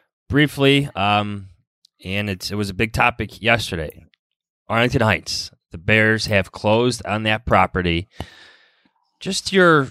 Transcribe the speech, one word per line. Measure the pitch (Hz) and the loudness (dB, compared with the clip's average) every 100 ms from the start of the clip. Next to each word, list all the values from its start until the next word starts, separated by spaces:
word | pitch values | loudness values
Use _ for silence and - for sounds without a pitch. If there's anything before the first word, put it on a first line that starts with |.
| _ _ - | _ _ -2
briefly, | 143 147 - 139 139 143 - | 2 2 2 4 4 0 -2
um, | 101 104 104 101 95 _ _ _ _ _ 95 | 2 2 0 -6 -12 _ _ _ _ _ -8
and | 101 104 | -6 -4
it's, | 92 - | -6 -6
it | 101 | -6
was | 101 | -4
a | |
big | 92 113 | -4 -2
topic | 123 120 - 104 - | 0 0 -2 -8 -4
yesterday. | 110 117 - 85 76 - - _ _ _ _ _ - | -2 0 -2 -6 -8 -12 -20 _ _ _ _ _ -4
Arlington | 113 123 127 | 0 0 2
Heights. | 110 82 - - - _ _ | 0 0 -4 -10 -12 _ _
The | 85 | -8
Bears | 95 110 110 110 101 | 0 2 4 0 0
have | 101 92 | -2 -2
closed | - 104 113 123 120 - | -4 0 2 0 -2 -6
on | 107 | -4
that | 110 110 - | -2 -4 0
property. | 104 92 95 87 85 - - - - - _ _ _ _ _ _ _ | 2 2 0 -2 -2 -4 -12 -16 -18 -20 _ _ _ _ _ _ _
Just | 190 196 - | -8 -6 0
your, | 196 180 151 131 | 4 6 4 2